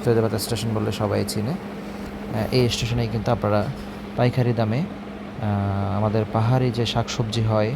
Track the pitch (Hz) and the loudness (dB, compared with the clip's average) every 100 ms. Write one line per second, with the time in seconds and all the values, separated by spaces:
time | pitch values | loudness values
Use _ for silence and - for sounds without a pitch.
0 | 123 117 110 104 - 110 113 107 107 104 | 2 2 2 0 -2 -2 -2 0 -2 0
1 | 107 104 101 107 107 180 - - - - | 0 0 0 -2 -2 -4 -8 -10 -10 -10
2 | - - - 113 107 127 120 - 120 120 | -10 -10 -6 -4 0 2 2 2 0 0
3 | 117 110 104 117 104 104 101 139 - - | 0 0 0 0 2 2 0 -4 -10 -12
4 | - - 123 117 120 117 110 117 196 - | -8 0 2 4 2 2 2 0 -2 -6
5 | - - - - 104 101 101 98 98 98 | -12 -12 -12 -4 -2 0 0 0 0 2
6 | 107 110 104 113 113 127 127 110 113 120 | 2 2 2 2 4 4 2 0 0 0
7 | 113 - 110 110 110 107 107 | -2 -2 0 2 2 4 2